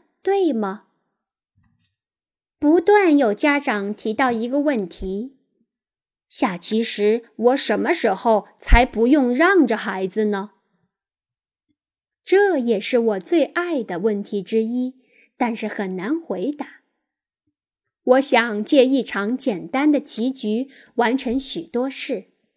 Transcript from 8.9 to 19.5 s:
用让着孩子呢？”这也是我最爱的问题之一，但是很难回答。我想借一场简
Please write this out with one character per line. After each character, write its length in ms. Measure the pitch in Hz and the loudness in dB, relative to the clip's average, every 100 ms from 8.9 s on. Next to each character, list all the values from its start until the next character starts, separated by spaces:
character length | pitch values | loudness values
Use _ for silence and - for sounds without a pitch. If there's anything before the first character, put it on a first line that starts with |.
| 208 240 | 2 2
用 260 | 294 247 | 4 2
让 360 | 247 339 392 240 | 2 4 4 4
着 100 | 214 | 2
孩 300 | 214 190 190 | -4 -6 -6
子 180 | 214 214 | -2 -2
呢？” 280 | 196 202 _ _ _ _ _ _ _ _ _ _ _ _ _ _ _ _ _ | -2 -6 _ _ _ _ _ _ _ _ _ _ _ _ _ _ _ _ _
这 340 | - 381 403 311 | 0 2 4 2
也 220 | 233 208 | 0 -2
是 180 | - 240 | 0 0
我 220 | 226 196 | 0 -2
最 240 | - 339 | 0 0
爱 400 | 262 - 349 302 | 0 -2 -4 -4
的 160 | 220 175 | -4 -4
问 240 | 214 202 | -2 -2
题 180 | 196 202 | -4 -6
之 220 | 180 220 | -2 -2
一， 320 | 226 247 254 - _ _ _ - | -2 -4 -6 -8 _ _ _ -6
但 160 | 226 226 | -4 -4
是 120 | 214 | -8
很 280 | - 196 185 | -6 -6 -6
难 220 | 196 330 | -6 -6
回 320 | 330 185 220 | -6 -8 -6
答。 300 | 294 262 - _ _ _ _ _ _ _ _ _ _ _ _ - | -8 -12 -16 _ _ _ _ _ _ _ _ _ _ _ _ 2
我 160 | 254 | 4
想 420 | 262 247 233 208 | 4 0 0 -2
借 220 | 214 294 254 | 2 4 4
一 180 | 269 | 2
场 320 | - 202 202 247 | -2 -4 -4 -4
简 320 | 269 | -4